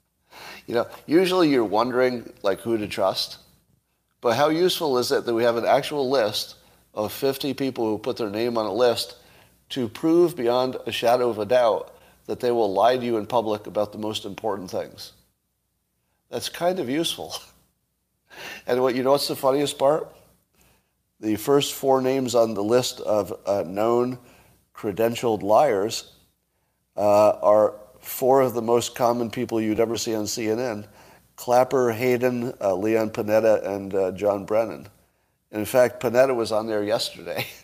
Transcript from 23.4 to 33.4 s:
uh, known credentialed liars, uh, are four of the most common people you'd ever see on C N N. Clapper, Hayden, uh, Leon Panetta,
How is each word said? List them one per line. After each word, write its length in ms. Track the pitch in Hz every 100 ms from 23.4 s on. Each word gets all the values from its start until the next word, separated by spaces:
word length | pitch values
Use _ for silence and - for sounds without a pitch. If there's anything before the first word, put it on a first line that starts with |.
uh, 200 | - 101 82
known 520 | 98 113 120 123 127 - _ _ _ _
credentialed 720 | - 110 92 113 117 120 107
liars, 680 | 98 110 147 101 107 110 - _ _ _ _ _ _ _ _ -
uh, 340 | 104 104 107 -
are 320 | 98 107 104 - - _
four 420 | - - 127 135
of 140 | 127
the 80 | 117
most 320 | 113 120 110
common 360 | - 120 120 113
people 300 | 127 117 113
you'd 200 | 110 107
ever 160 | 113 110
see 180 | 117
on 120 | 110 107
C 200 | - 110
N 100 | 113
N. 260 | 127 104 104 - - - _ -
Clapper, 560 | - 123 127 139 123
Hayden, 600 | 110 127 123 127 123 120 -
uh, 140 | 101
Leon 360 | 92 107 113 110
Panetta, 560 | 113 107 110